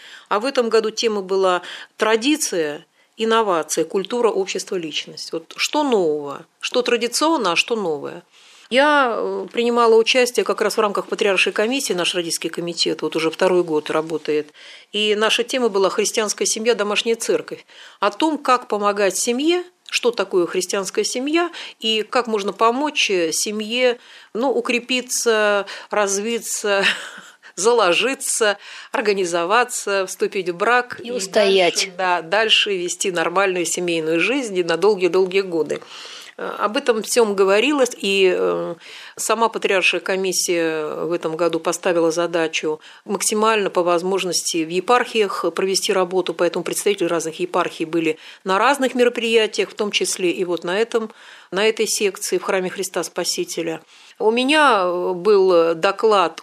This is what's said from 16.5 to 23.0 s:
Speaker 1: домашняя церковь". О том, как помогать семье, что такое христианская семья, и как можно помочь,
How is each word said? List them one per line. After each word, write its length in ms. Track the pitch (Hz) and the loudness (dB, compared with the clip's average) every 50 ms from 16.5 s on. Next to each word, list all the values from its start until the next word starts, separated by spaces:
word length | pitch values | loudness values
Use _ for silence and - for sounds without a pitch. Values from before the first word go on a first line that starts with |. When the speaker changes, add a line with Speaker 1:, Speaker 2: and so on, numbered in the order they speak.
| - 220 220 240 233 | -2 0 0 0 2
Speaker 1:
домашняя 420 | - - 208 208 202 - 233 226 | 2 0 -2 -2 -2 0 -2 -2
церковь". 500 | 226 - - 185 - - - 165 - - _ - - - - - _ | -2 0 0 0 0 -2 -6 -14 -14 -16 _ -20 -20 -20 -20 -6 _
О 100 | 196 - | -2 -2
том, 280 | 302 - 311 320 302 285 | 0 2 0 0 0 0
как 280 | - - 254 240 - | 2 2 2 2 0
помогать 480 | - 214 202 208 202 202 202 208 190 190 | -2 -4 0 0 0 2 2 2 0 0
семье, 480 | - - 247 240 254 294 320 349 359 359 - _ _ _ - | 0 0 -2 0 0 2 0 0 0 -2 -6 _ _ _ -8
что 180 | - - - 240 | -4 -2 0 0
такое 380 | 220 - 190 196 - 185 175 | 0 0 -2 0 2 0 2
христианская 560 | 165 - 185 175 - - 202 190 185 - - 208 | 2 0 -2 -2 -2 -2 -4 -4 -2 -2 -2 -2
семья, 480 | - - 247 262 294 311 339 349 330 339 - - - - _ | -2 -2 -4 -2 0 0 0 0 -2 -4 -10 -16 -16 -12 _
и 200 | - 220 220 220 | -4 -2 -2 -2
как 240 | 208 - - 247 233 | -2 0 0 -2 0
можно 260 | 233 214 202 196 202 | 0 -2 -2 -2 -4
помочь, 600 | 185 - 233 226 240 262 302 294 294 - | 0 2 2 2 2 2 -2 -2 0 0